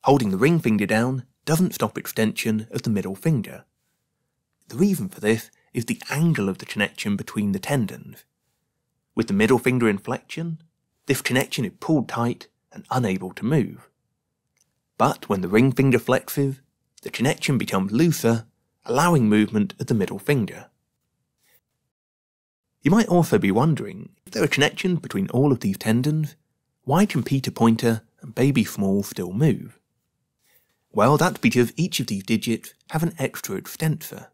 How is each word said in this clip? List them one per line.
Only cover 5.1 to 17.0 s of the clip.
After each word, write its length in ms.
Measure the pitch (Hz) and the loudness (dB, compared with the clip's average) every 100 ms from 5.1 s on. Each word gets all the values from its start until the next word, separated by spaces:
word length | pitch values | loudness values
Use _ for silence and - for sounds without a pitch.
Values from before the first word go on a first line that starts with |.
| - | -2
this 300 | 104 113 - _ _ | 0 0 -2 _ _
is 120 | 123 113 | -8 -6
the 160 | 117 - | -8 -4
angle 380 | 139 170 123 98 | 0 2 2 0
of 100 | 90 | -4
the 60 | - | -8
connection 500 | - 101 - 107 101 | -2 -2 -2 -4 -4
between 360 | - - 104 | -4 -4 -2
the 80 | 98 | -4
tendons. 640 | - 143 101 - - - _ _ _ _ _ _ _ _ _ - | -2 -2 -2 -8 -18 -20 _ _ _ _ _ _ _ _ _ -4
With 120 | 113 | -2
the 60 | |
middle 240 | 101 113 127 | 2 4 4
finger 320 | 131 127 113 | 2 2 0
in 80 | 101 | 0
flexion, 640 | - 123 _ - 170 160 _ _ _ _ - | -6 -10 _ -10 -8 -10 _ _ _ _ -4
this 140 | 135 | -2
connection 440 | - 123 - - 104 | 0 0 0 -4 -6
is 60 | - | -6
pulled 280 | - 156 113 | 0 0 0
tight 400 | 113 120 - - _ _ | -2 -4 -4 -14 _ _
and 140 | - - | -20 -6
unable 400 | 131 110 95 92 | -2 -2 -4 -6
to 120 | - 110 | -8 0
move. 440 | 151 92 80 _ _ _ _ _ _ _ _ _ _ _ - | 0 0 -8 _ _ _ _ _ _ _ _ _ _ _ -2
But 280 | 123 - - | 0 0 -4
when 140 | 101 | -4
the 60 | 90 | 2
ring 240 | 107 131 | 4 4
finger 260 | 131 135 120 | 4 4 2
flexes, 640 | - 131 - - 139 135 _ _ _ _ | 2 -2 0 -4 -4 -4 _ _ _ _